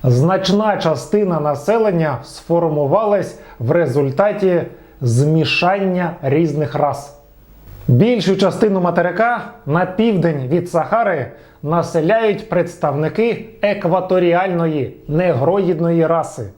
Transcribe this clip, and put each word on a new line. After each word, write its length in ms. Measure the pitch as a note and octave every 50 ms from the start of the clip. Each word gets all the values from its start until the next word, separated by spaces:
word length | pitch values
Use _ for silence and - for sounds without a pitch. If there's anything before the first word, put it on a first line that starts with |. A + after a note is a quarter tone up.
Значна 720 | - C3 A#2+ B2 C#3+ E3+ F#3+ F#3 F#3+ - G3 G3+ G#3+ G#3+ G3
частина 640 | - - E3 D#3 - - - - G#3 G#3 F#3 E3+ D#3
населення 800 | D3 D3 C#3+ C3 - - A3 A#3 A3 G#3 F3+ E3+ E3 D3+ C3 A#2 -
сформувалась 1160 | - - - - - E3+ E3+ E3+ D#3+ D#3 D3 D3 C3+ D#3 G#3 A3+ G#3 G3+ G3 E3+ - - - - - - -
в 120 | A#2 A2+
результаті 920 | D3 F3 E3 C3+ A#2+ D3 C#3+ C#3 C3 - G3 G#3+ G3+ G#3 F#3+ F#3+ F3+ E3+ - - - - - - - -
змішання 1080 | C3+ A#2+ A2+ B2 C#3+ D3+ D#3+ D#3+ D3+ B2+ - - F3 F3+ G3 G3+ G3 F#3+ F3+ F3+ F3+ E3 E3+ -
різних 520 | - C#3 C3+ D#3 E3+ D#3 C#3 D3+ D3+ C3+ -
рас. 460 | D3 C#3+ C#3+ C3 - - - - - _ - - - - _ - - - - - - - -
Більшу 480 | B2 A#2+ F#3 A#3 B3 A3 D#3+ F3+ F#3+
частину 440 | F#3 G3+ F#3 - - A#3+ G#3 G3 F#3+
материка 600 | F3 F3 E3 F3+ E3+ F3+ E3+ F#3+ A3 A#3+ A#3+ A3 - - - - -
на 200 | C3+ D3 E3+ F#3
південь 600 | F3+ F#3 - A3 A#3 G#3+ F3 D#3 E3+ D#3 C#3 C3 B2+
від 220 | D3+ F3 E3+ F3
Сахари 600 | - E3+ D3+ - G#3 A3+ A#3 G#3 F3+ D3 B2 G#2+ - - - - - _
населяють 840 | - C#3+ E3 F3 E3 E3+ - E3 D#3 E3+ G#3+ A3+ A3+ G#3+ G3+ - - -
представники 1000 | F3+ F3+ E3+ E3+ - - - D3 C#3 C#3+ D#3 D#3 D#3 - A3+ A#3 G#3 - - - - -
екваторіальної 1300 | - G#3 G3+ G#3 - E3+ F3 F#3 F3+ F#3 F#3+ F#3 F3+ E3+ E3+ F3 F#3+ G3 F3+ E3+ E3+ D#3+ D#3 D3 C3 - - - - -
негроїдної 1000 | D3 D#3+ F3+ F3+ D#3 A#2 C3+ D#3 F#3 G3+ F#3+ E3+ F3+ D3+ E3+ E3+ E3+ E3 D#3+
раси. 440 | D#3 E3 E3 D3+ - - - A2+ F#2+ -